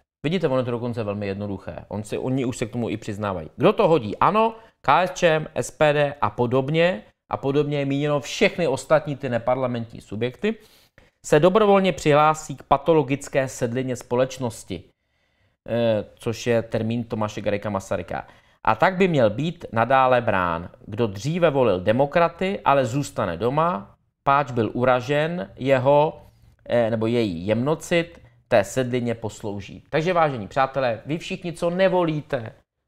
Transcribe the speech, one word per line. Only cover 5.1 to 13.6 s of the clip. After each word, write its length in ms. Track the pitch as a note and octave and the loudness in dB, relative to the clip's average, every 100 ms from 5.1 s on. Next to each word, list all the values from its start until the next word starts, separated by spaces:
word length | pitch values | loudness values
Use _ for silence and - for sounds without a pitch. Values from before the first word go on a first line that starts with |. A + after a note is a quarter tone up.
Č 260 | - F3 D#3 | 0 2 2
M, 120 | D#3 | -2
S 160 | - - | -6 -6
P 220 | - D3+ | 0 2
D 220 | D3 C#3+ - | 2 0 -2
a 100 | G#2 | -4
podobně, 720 | - A#2+ C3 C3+ D#3+ F3 G#3 - _ - | 0 0 0 0 2 0 -2 -10 _ -8
a 60 | G#2 | -6
podobně 420 | C#3 C#3+ C#3+ C#3+ | -2 0 0 -2
je 60 | |
míněno 360 | C#3 C#3 D3 D3 | -2 -2 0 -2
všechny 480 | - - G3 - D#3 | -4 0 0 2 -2
ostatní 480 | C3+ - D3+ D3+ C3+ | -2 2 0 0 -6
ty 120 | C3 | -4
neparlamentní 720 | A#2 A#2 C3 B2+ A#2+ A2+ - | -2 0 0 -2 -4 -8 -14
subjekty, 540 | - G#2+ B2 - G#3 A3+ - _ _ _ _ _ | -12 -6 -4 -2 -4 -4 -10 _ _ _ _ _
se 160 | - D3+ | 2 6
dobrovolně 520 | F3 G#3 G3+ G3 F#3+ | 6 6 6 6 4
přihlásí 640 | - D#3 C#3+ D#3 D#3 - C3+ | 0 4 6 4 2 -4 -12
k 60 | |
patologické 840 | - C#3 - D#3+ C3 C#3 - C#3+ C3 | 0 2 4 2 2 -2 -2 -2 -2
sedlině 480 | - | -2